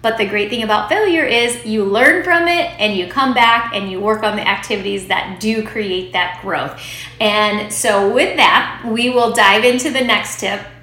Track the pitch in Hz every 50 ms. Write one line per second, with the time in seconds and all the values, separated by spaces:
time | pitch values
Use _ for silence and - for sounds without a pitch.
0 | - 226 220 226 214 196 202 208 208 208 247 233 220 214 214 - - - 311 415
1 | 440 392 339 330 294 - 233 240 233 240 233 240 - 220 214 220 202 196 196 220
2 | 254 294 320 370 359 359 339 339 339 339 349 349 - - - - 208 214 202 185
3 | 175 - - 269 262 262 247 247 233 226 233 233 233 - - 202 196 190 190 185
4 | 202 214 220 214 220 208 208 208 - - 196 196 - - 226 202 185 196 202 196
5 | 185 185 185 175 - - 190 175 202 214 226 220 214 - - 226 208 196 185 185
6 | 185 180 - 185 180 180 202 202 - 190 170 143 135 139 - - - - - -
7 | - - - - 226 214 208 214 214 208 202 208 214 - - - - 233 208 196
8 | 202 196 226 254 320 370 - - - 196 190 - - - - - - 240 220 233
9 | 240 247 254 247 240 226 214 233 214 196 202 214 220 247 247 247 247 311 240 262
10 | 254 240 220 202 - - - - - 190 202 202 - - - -